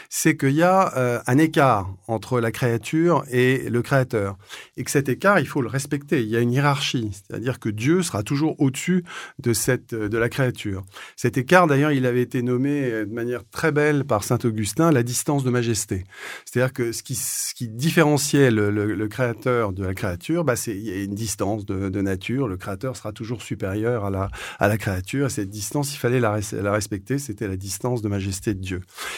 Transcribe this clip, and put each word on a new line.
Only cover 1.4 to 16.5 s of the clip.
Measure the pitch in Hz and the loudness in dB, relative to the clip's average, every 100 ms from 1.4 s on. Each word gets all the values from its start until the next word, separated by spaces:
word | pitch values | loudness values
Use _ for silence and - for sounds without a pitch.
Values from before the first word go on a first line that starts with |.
| 160 160 135 107 95 95 - | 6 6 6 4 0 -8 -4
entre | 110 - 123 | -4 0 0
la | 113 | 0
créature | 113 123 117 - 156 170 156 - | 0 0 0 0 2 4 2 2
et | 123 127 131 113 | 4 4 4 0
le | 117 | -2
Créateur, | 117 139 127 113 98 98 - - - - | 2 2 2 0 -2 -4 -14 -20 -16 -10
et | |
que | - | -2
cet | 143 139 | 0 0
écart, | 123 196 202 | 0 4 4
il | 135 | 2
faut | 151 | -2
le | 117 | -2
respecter. | 131 139 147 147 160 | -4 -4 -6 -2 -2
Il | 110 | 2
y | 117 | 2
a | |
une | 120 | 2
hiérarchie, | 127 143 143 - 131 110 | 2 2 2 0 -2 -4
c'est-à-dire | 95 - 104 117 120 | -6 -10 -6 -4 -4
que | 117 | -4
Dieu | 104 123 180 | -2 2 2
sera | 170 101 | 2 -4
toujours | 104 143 156 - | -2 0 0 2
au-dessus | 139 131 - 185 175 - - - | 0 0 0 0 0 -12 -16 -6
de | 123 | -2
cette, | 113 - 127 - | 0 2 0 -2
de | 113 107 113 | -6 -2 0
la | 120 | 0
créature. | - 127 - 107 95 95 - - - | 0 -2 -2 -6 -8 -10 -18 -20 -2
Cet | 123 135 | 0 0
écart, | 131 180 175 | 6 6 8
d'ailleurs, | 139 151 | 4 4
il | 139 | 2
avait | 127 123 | 2 2
été | 123 131 | 0 0
nommé, | 120 123 139 143 131 | 0 0 0 0 -2
euh, | 113 104 | -4 -4
de | |
manière | 113 120 120 - | -6 -6 -6 -8
très | - 160 | -4 0
belle | 147 147 147 | 2 2 2
par | 139 110 | 2 0
saint | - 120 | 0 0
Augustin, | 120 110 104 - 165 | 0 0 -2 2 4
la | 135 | 4
distance | 120 123 - 143 | 2 -2 0 0
de | 127 | 2
majesté. | 123 117 110 - 98 92 - - - | 0 0 -2 -2 -6 -6 -14 -16 -16
C'est-à-dire | - | -4